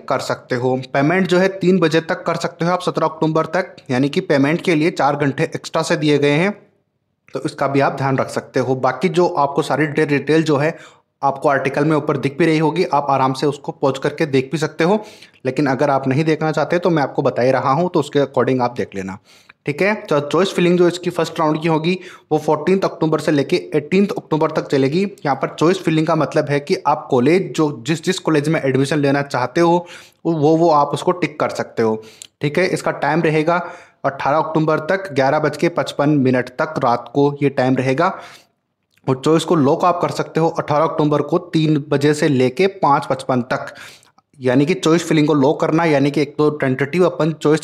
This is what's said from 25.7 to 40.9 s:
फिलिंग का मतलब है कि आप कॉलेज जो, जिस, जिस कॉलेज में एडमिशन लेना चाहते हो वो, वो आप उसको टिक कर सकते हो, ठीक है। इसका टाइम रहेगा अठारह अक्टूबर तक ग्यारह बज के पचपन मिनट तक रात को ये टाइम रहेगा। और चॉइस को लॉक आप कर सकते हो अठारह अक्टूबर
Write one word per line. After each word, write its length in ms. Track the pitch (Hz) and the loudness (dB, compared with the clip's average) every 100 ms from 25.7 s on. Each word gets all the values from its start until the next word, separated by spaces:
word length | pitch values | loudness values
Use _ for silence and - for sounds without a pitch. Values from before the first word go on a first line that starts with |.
| 185 | 2
फिलिंग 240 | 170 156 160 | 0 0 0
का 80 | 165 | 0
मतलब 340 | 135 160 143 | 0 0 0
है 100 | 143 | -2
कि 200 | 143 185 - | -2 -2 0
आप 200 | 156 - | -2 0
कॉलेज 420 | 127 131 185 156 | 2 4 2 0
जो, 300 | 160 151 123 117 | -2 -2 -2 -6
जिस, 160 | 165 | -4
जिस 160 | 180 180 | -2 -4
कॉलेज 300 | - 151 151 | 0 0 2
में 120 | 160 | 0
एडमिशन 380 | 135 131 139 156 | 0 0 0 0
लेना 220 | 139 139 | 0 0
चाहते 380 | 143 127 123 170 | -2 -4 -2 2
हो 240 | 170 175 175 - - _ 165 | 4 2 0 -20 -20 _ -4
वो, 80 | |
वो 360 | 160 147 160 170 | 2 2 4 4
आप 220 | 147 143 | 4 2
उसको 180 | 147 180 | 0 -2
टिक 260 | 175 151 - | -2 -4 -2
कर 100 | 123 | -4
सकते 320 | - - - | -4 -6 -2
हो, 180 | 113 110 - - - _ | 0 -2 -8 -20 -20 _
ठीक 180 | 147 160 | -2 0
है। 80 | 185 | 0
इसका 240 | - 165 | 0 -4
टाइम 280 | 151 143 160 | -2 0 0
रहेगा 420 | 160 156 156 175 - - - _ 139 | 2 2 2 0 -2 -14 -20 _ -4
अठारह 320 | - 143 156 | -2 0 0
अक्टूबर 420 | 151 156 156 151 151 | 0 0 0 0 0
तक 220 | 190 - | -4 -2
ग्यारह 260 | 131 165 156 | 0 2 2
बज 180 | 147 147 | 0 0
के 120 | 170 | -2
पचपन 480 | 170 - - 143 147 | -2 -4 -2 0 2
मिनट 300 | 127 127 123 | 2 0 -2
तक 280 | - 156 156 | -6 -4 0
रात 280 | 127 120 - 143 | 0 0 -2 0
को 180 | 143 143 | 0 2
ये 60 | 139 | -2
टाइम 240 | 135 127 131 | 0 0 2
रहेगा। 400 | 131 131 175 - - - _ _ _ _ _ _ - | 0 0 0 -2 -16 -20 _ _ _ _ _ _ -4
और 140 | 131 151 | 0 2
चॉइस 180 | 160 | 2
को 120 | - 170 | 2 2
लॉक 280 | 135 160 180 | 2 2 2
आप 140 | 170 | 0
कर 80 | 151 | -2
सकते 280 | 131 143 160 | -4 -4 0
हो 80 | 160 | 0
अठारह 360 | 160 - 151 | -2 -2 0
अक्टूबर 360 | 156 | 0